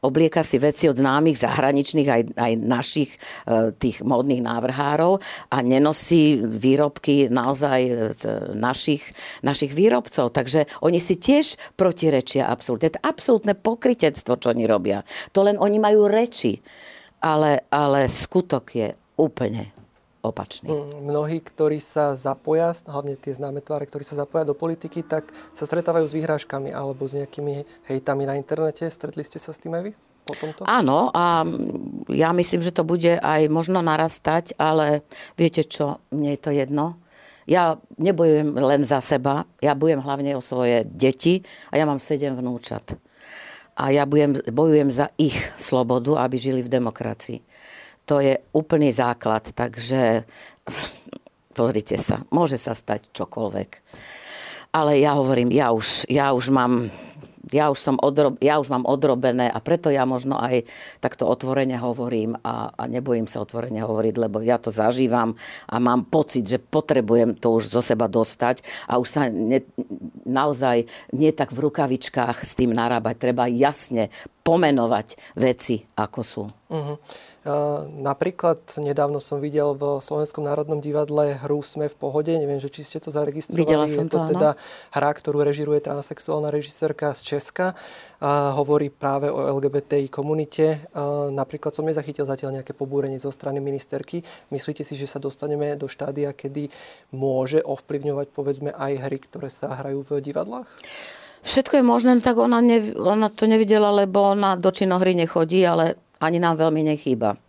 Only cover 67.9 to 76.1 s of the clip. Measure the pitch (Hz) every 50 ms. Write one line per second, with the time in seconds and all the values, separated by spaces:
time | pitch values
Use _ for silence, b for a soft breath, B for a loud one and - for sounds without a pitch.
67.9 | 123 110 117 110 95 117 113 - - - 120 120 123 - B B B B B B
68.9 | - 123 127 - - 147 143 123 110 87 110 110 127 135 131 - _ - - -
69.9 | 101 - - 85 _ - - - 127 135 139 151 143 123 135 131 120 117 117 117
70.9 | B B B B - 127 151 151 156 - 143 - - 120 143 147 147 - 151 131
71.9 | 127 127 - - - 135 123 120 120 - - - - - 127 120 113 120 113 120
72.9 | 123 117 110 113 113 - - 123 123 123 123 123 120 120 139 143 151 - - -
73.9 | 127 117 107 101 B B B B _ _ _ 170 165 175 180 151 139 131 117 113
74.9 | 113 104 113 - - - - - - - 117 127 123 123 - - 123 104 - _
75.9 | _ - 107 101